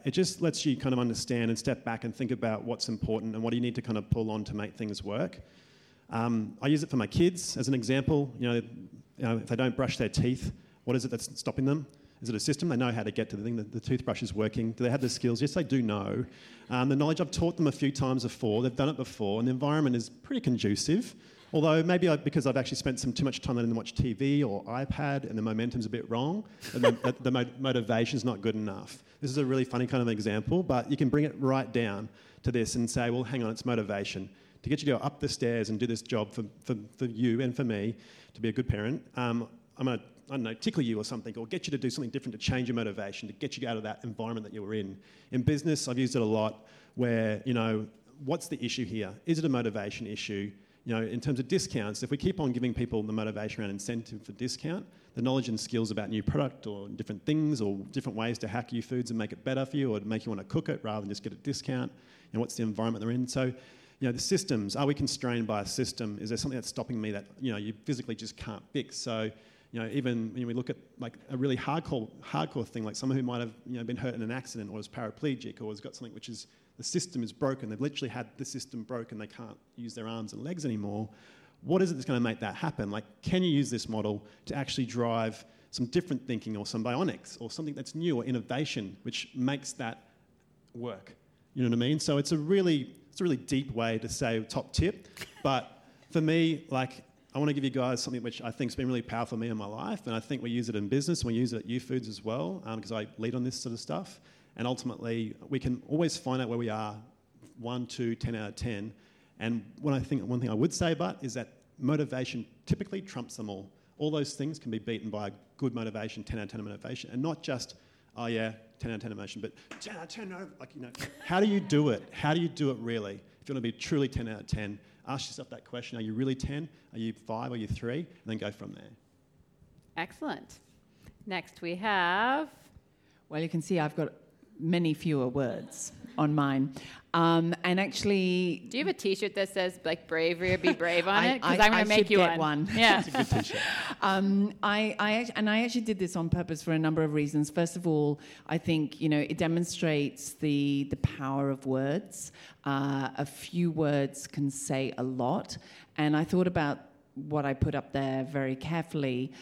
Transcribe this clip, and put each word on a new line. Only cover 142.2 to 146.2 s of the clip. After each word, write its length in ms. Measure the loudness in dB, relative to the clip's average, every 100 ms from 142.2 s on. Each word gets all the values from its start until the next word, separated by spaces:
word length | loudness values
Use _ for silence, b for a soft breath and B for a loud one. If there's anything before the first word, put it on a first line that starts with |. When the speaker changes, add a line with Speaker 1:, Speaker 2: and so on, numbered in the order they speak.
| 8 6
Speaker 2:
one. 280 | 2 2 2
Speaker 3:
one. 100 | 6
Speaker 2:
Yeah. 220 | 8 8
Speaker 1:
That's 80 | 4
a 20 | 0 2 2
good 80 |
T-shirt. 160 | 2 -2 0
Speaker 3:
<laughs> 360 | -2 -4 0
Um, 500 | 2 4 4 4 4 2
I, 300 | 0 2 2 2
I 140 | 2
act-, 160 | 2 0 0
and 120 | 2
I 140 | 4
actually 200 | 4 0
did 160 | 0 0
this 180 | 0
on 120 | 0